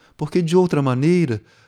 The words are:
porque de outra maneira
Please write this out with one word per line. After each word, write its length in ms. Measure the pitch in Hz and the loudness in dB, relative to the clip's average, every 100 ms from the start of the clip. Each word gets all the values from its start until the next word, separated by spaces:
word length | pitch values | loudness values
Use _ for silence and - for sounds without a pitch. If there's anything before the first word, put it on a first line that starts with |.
| _ - | _ -12
porque 260 | 151 175 | -4 -2
de 140 | 165 180 | 0 2
outra 260 | 180 147 | 2 0
maneira 600 | 135 123 147 180 151 107 _ _ | -2 0 0 0 0 -4 _ _